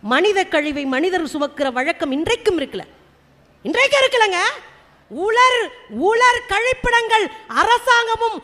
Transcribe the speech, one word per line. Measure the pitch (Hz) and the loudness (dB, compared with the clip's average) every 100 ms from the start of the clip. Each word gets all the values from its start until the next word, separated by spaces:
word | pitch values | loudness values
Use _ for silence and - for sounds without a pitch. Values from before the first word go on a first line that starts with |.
| 208 254 | 0 2
மனித | 381 392 370 311 | 2 2 0 0
கழிவை | 294 285 277 254 | -2 -4 -2 0
மனிதர் | 339 359 311 302 | 0 -2 -4 -4
சுமக்கிற | 285 285 277 247 | -4 -2 -4 -2
வழக்கம் | 277 339 302 262 | -4 -4 -4 -2
இன்றைக்கும் | 349 466 453 339 | -2 -2 -2 -4
இருக்குல்ல, | 269 190 - - _ _ _ _ _ _ 214 | -4 -8 -14 -20 _ _ _ _ _ _ -6
இன்றைக்கும் | 381 539 554 | 0 2 2
இருக்குல்லங்க. | 523 508 427 359 415 571 - - _ _ _ 277 392 | 0 2 2 2 -2 -4 -16 -20 _ _ _ -6 -2
உலர், | 453 508 494 403 - - 220 349 | 4 4 4 -2 -8 -14 -2 0
உலர் | 453 494 480 494 | 4 2 2 -2
கழிப்பிடங்கள் | 392 466 523 480 466 453 453 370 - - - | -2 0 -2 0 0 2 0 0 -6 -8 0
அரசாங்கமும் | 392 480 523 480 466 453 466 392 | 2 2 4 2 2 -2 -2 -4